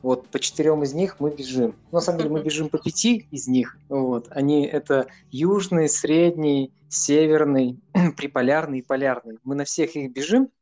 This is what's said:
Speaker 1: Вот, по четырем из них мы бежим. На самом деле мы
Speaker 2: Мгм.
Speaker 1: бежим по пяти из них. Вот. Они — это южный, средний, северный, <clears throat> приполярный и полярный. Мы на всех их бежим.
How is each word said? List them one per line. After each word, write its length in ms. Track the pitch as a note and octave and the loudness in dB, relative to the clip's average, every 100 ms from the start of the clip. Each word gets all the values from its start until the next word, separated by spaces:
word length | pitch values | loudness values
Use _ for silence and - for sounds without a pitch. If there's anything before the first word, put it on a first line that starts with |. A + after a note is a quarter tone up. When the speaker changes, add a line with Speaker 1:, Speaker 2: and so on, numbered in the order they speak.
Speaker 1:
Вот, 280 | B2+ B2+ - | -2 -2 -4
по 100 | E3+ | -6
четырем 420 | - - D#3 D3+ | -6 0 2 2
из 100 | C#3+ | -2
них 240 | D3 F#3+ - | -2 -4 -2
мы 120 | D3 | -6
бежим. 440 | D3 C3 C3 A#2 - _ | -4 -6 -2 -2 -4 _
На 80 | E3+ | -2
самом 200 | - - | -2 -2
деле 100 | D#3 | -2
мы 100 | D3+ | -2
Speaker 2:
Мгм. 60 | D3+ | -2
Speaker 1:
бежим 240 | D3+ D3+ | -4 -4
по 80 | D#3 | -4
пяти 500 | - - A3+ A#3 - | -4 -2 0 0 -2
из 180 | C#3+ B2+ | -10 0
них. 300 | B2+ B2 - _ | 0 0 -8 _
Вот. 380 | C#3 C3 A#2+ - | -4 -2 -2 -4
Они — 340 | C#3 C#3 D3 C#3+ | -2 2 2 0
это 420 | D3 - C3+ B2 - _ | -4 0 0 0 -10 _
южный, 580 | C3 E3+ G3+ F#3 F3 D3+ | -2 0 0 0 0 2
средний, 840 | - D3 D#3+ F3 D#3+ D3+ C#3 C3+ _ _ | 0 2 4 4 2 0 0 -2 _ _
северный, 880 | - - D3 D#3 D#3 D3+ C3+ B2 B2 _ | -6 2 4 4 4 4 2 0 -4 _
<clears throat> 220 | F#3+ F3 - | 2 2 0
приполярный 640 | - C3+ B2+ D3+ D#3 C3 | -6 -2 2 0 -2 -8
и 20 | |
полярный. 560 | B2 C3+ C#3 A#2+ A2+ A2+ | -4 -2 0 -2 -8 -14
Мы 120 | B2+ C#3 | -6 -6
на 100 | C#3 | -4
всех 300 | - D#3 D3 | -2 -2 -2
их 160 | C3+ | -8
бежим. 340 | B2 D3+ A#3 C4 _ | -6 2 2 2 _